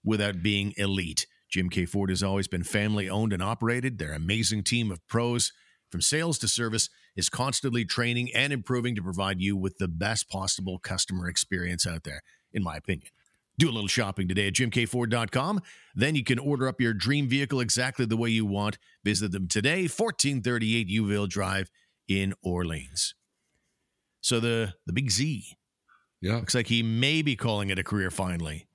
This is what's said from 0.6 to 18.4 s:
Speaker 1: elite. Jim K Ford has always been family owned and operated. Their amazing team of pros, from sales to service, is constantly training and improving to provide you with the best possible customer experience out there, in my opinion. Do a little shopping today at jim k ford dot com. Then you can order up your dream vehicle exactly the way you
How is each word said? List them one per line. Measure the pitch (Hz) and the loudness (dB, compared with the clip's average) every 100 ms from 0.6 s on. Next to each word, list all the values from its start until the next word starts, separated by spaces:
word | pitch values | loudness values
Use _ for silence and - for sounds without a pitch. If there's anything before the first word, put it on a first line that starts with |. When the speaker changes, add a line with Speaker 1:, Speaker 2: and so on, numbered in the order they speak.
| 101 101 | 0 0
Speaker 1:
elite. | 101 95 87 76 - _ _ | 0 0 0 -4 -6 _ _
Jim | 95 90 | -2 0
K | 92 87 | 0 0
Ford | 101 95 | 0 0
has | 90 | 0
always | 98 98 95 | 0 0 -2
been | 90 | -4
family | 87 104 107 104 92 | 0 0 2 0 0
owned | 101 110 | 0 0
and | 95 | 0
operated. | 95 113 113 120 131 113 | -2 0 0 0 -2 -4
Their | 78 | -6
amazing | 76 82 113 110 107 | -4 0 2 2 0
team | 95 120 110 | 0 0 0
of | 85 _ | -4 _
pros, | 117 120 120 - - _ _ _ | -2 0 0 -2 -4 _ _ _
from | 87 | -2
sales | - 151 170 151 | 0 2 0 0
to | 113 | 0
service, | - 117 107 - _ _ - | 0 0 0 -2 _ _ -4
is | 87 | -2
constantly | - 131 - 135 120 | 0 -2 0 0 -2
training | 104 - 120 120 123 | -2 0 0 0 0
and | 117 139 | 0 0
improving | 135 101 123 120 | -2 -2 0 0
to | 104 | -2
provide | 90 90 95 92 | -4 -2 -2 0
you | 98 98 | 0 0
with | 92 - | -2 -2
the | 92 | -4
best | 82 98 113 - | 0 -2 -2 -4
possible | 98 95 - 95 92 | -4 -2 -4 -4 -6
customer | - 92 - 92 87 | -6 -4 -2 -2 -2
experience | 87 - 92 87 87 - | -2 -2 -2 -2 -2 -2
out | 82 | -4
there, | 78 69 _ _ _ | -8 -12 _ _ _
in | 113 | -4
my | 90 78 | -4 -6
opinion. | - 82 - _ _ _ _ - | -4 -4 -6 _ _ _ _ 2
Do | 156 | 2
a | |
little | 113 101 | 2 0
shopping | - 101 98 92 | 0 0 -2 0
today | 95 98 | 2 2
at | |
jim | 98 123 | 2 0
k | 123 117 | 2 0
ford | 123 120 | 0 0
dot | 117 113 | 0 0
com. | 127 156 208 - - - | 0 0 -2 -4 -20 -10
Then | - 135 151 | 0 2 2
you | |
can | 117 120 | 2 0
order | 143 139 131 | 2 0 0
up | - | 2
your | 117 | 2
dream | 107 101 143 135 | 2 2 2 4
vehicle | 135 139 135 | 2 2 0
exactly | 113 - 127 131 117 | 2 0 0 0 0
the | 113 | 2
way | 117 | 2
you | 113 | 2